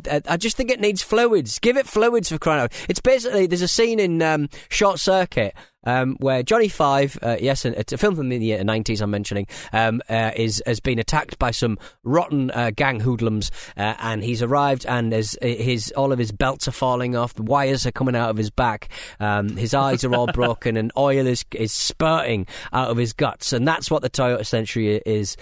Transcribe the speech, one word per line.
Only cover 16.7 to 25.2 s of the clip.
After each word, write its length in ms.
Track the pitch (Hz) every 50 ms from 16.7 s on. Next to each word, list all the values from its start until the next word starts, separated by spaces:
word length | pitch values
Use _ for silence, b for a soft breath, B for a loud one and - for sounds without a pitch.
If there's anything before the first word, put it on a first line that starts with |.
falling 420 | - - 135 127 123 123 123 123 123
off, 200 | 117 120 117 -
the 80 | - 110
wires 420 | 110 139 143 139 135 139 123 123
are 60 | 123
coming 240 | - - 131 131 123
out 140 | 117 120 113
of 60 | 110
his 140 | 110 107 101
back, 380 | - - 123 117 107 - - - B B B B B B
um, 300 | 107 104 104 104 101 104 101
his 180 | 95 117 110 139
eyes 280 | 139 135 135 131 120
are 100 | 135 123
all 140 | 123 120 123
<laughs> 60 | 120
broken, 440 | - 120 123 120 214 - - 123 113
and 140 | 110 110 117 -
oil 280 | 131 139 139 135 135 131
is, 200 | 127 123 - - - -
is 180 | - 113 107
spurting 760 | - - - - - - 160 160 160 160 - 123 113 101 95 B B B B B
out 160 | B 127 131 117
of 60 | 117
his 160 | 120 120 113
guts, 400 | - - 143 117 - - - -
and 160 | 135 117 131 160
that's 200 | 160 - - -
what 140 | 160 143
the 80 | - -
Toyota 340 | - 147 127 123 123 107 107
Century 520 | - - 113 113 - - 120 110 104 104
i-, 60 | 107 -
is, 300 | 110 107 107